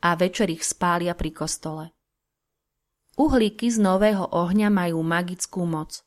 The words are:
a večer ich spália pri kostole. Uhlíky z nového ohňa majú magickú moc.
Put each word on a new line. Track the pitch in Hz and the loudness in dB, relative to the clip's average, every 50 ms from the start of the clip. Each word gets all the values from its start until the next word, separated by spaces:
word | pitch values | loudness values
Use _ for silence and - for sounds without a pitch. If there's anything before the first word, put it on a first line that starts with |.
| - | 2
a | 170 175 165 | 2 2 2
večer | 180 185 185 - 220 185 165 | 0 -2 0 0 -2 -2 -2
ich | 165 | -4
spália | - - - _ - 180 170 175 175 175 170 | -6 -8 -6 _ -2 0 0 0 0 -4 -4
pri | 170 156 156 | -4 -4 -6
kostole. | 151 - - 165 - - - 156 156 156 156 165 _ _ _ _ _ _ _ _ _ _ _ _ _ _ _ _ _ _ _ _ _ _ _ _ _ | -6 -6 -8 -8 -8 -8 -8 -10 -10 -10 -12 -16 _ _ _ _ _ _ _ _ _ _ _ _ _ _ _ _ _ _ _ _ _ _ _ _ _
Uhlíky | - 285 311 269 262 220 208 214 - - 233 | 0 2 4 4 4 2 2 0 -2 -2 -2
z | 233 220 | 2 4
nového | 208 190 185 190 208 214 214 196 180 - | 4 4 4 4 4 2 2 2 -2 -2
ohňa | - 170 175 175 185 208 214 208 | -2 -2 0 2 2 2 4 4
majú | 208 196 180 175 165 165 | 2 2 2 0 -2 -2
magickú | 160 165 170 170 180 175 180 170 - - - 185 180 | -2 0 0 -2 -2 -4 -6 -8 -10 -8 -6 -6 -4
moc. | 170 165 156 156 - - - _ | -4 -4 -6 -6 -10 -14 -18 _